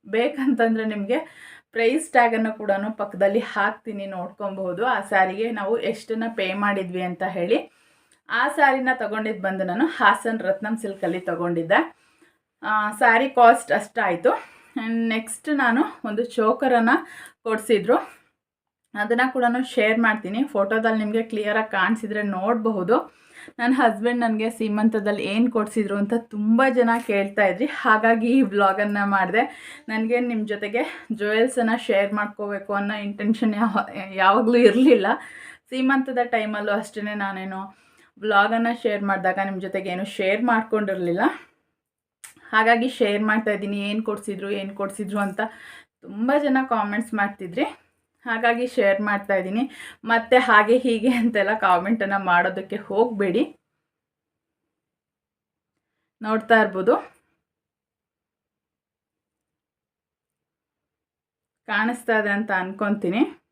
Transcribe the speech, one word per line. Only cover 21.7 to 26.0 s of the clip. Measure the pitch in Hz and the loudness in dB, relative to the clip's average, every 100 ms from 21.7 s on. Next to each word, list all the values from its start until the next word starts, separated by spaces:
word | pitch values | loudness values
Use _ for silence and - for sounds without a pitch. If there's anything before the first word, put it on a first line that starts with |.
ಕಾಣಿಸಿದ್ರೆ | 196 185 220 214 214 | 0 0 0 -2 -4
ನೋಡಬಹುದು. | 208 185 202 240 226 202 180 262 - _ _ - - - | -4 -2 -2 0 0 -2 0 0 0 _ _ -20 -20 -4
ನನ್ನ | 240 262 | 0 2
ಹಸ್ಬೆಂಡ್ | 240 202 233 240 | 2 2 -2 0
ನನಗೆ | 233 220 220 | 0 0 -2
ಸೀಮಂತದಲ್ಲಿ | 226 220 208 220 220 202 208 | -4 -2 2 2 2 -2 -2
ಏನ್ | 190 208 247 | -2 0 2
ಕೊಡ್ಸಿದ್ರು | 233 214 226 202 | 0 -2 -2 -2
ಅಂತ | 202 | -2